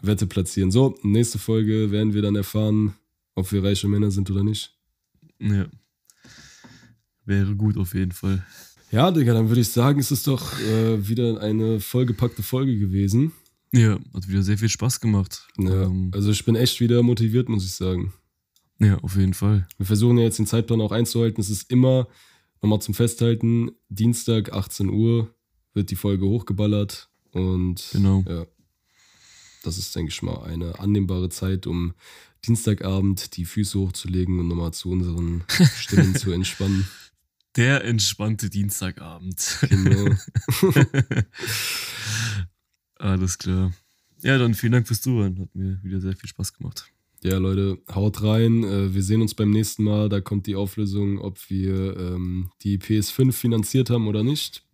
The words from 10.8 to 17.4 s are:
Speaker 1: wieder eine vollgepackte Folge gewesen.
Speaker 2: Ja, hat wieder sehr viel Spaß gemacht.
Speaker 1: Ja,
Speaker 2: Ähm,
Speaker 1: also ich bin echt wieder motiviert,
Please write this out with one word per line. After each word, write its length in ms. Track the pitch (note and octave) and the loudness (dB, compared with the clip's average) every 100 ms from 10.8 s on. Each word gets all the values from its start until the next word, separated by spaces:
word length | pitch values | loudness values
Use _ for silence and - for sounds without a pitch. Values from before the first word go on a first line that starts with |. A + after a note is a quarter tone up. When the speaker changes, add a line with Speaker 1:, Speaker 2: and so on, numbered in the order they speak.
| A2+ A2 G2+ | 2 0 -2
Speaker 1:
wieder 340 | A2+ A#2 A2 | 0 0 0
eine 380 | G#2+ G#2+ A2 A2 | -2 0 0 -2
vollgepackte 600 | G2 B2 B2+ A2 B2 - | -2 -2 0 0 -2 -2
Folge 360 | G2 B2+ C3+ A2+ | -4 -2 0 0
gewesen. 540 | G2+ G2 G2+ A2 D3+ - _ _ _ | 0 0 2 2 2 -2 _ _ _
Speaker 2:
Ja, 280 | B2 A2+ G2 - F2+ | 4 4 2 -4 -12
hat 120 | F#2 | -2
wieder 140 | G2 | 0
sehr 160 | F#2+ G#2 | 2 0
viel 120 | A2 | 0
Spaß 300 | - B2 - | 0 -2 -2
gemacht. 480 | A2+ G2+ F#2+ - - - | 0 2 0 -6 -16 -4
Speaker 1:
Ja, 240 | F#2 F#2+ | 0 2
Speaker 2:
Ähm, 260 | F#2 F#2 F#2 | 2 0 -2
Speaker 1:
also 200 | F#2+ G2+ | -2 0
ich 120 | G#2 | 0
bin 120 | - A2+ | 2 2
echt 240 | B2 - | 2 2
wieder 240 | A#2+ A#2+ | 2 4
motiviert, 460 | A#2+ A#2+ A2+ A#2 | 4 2 2 2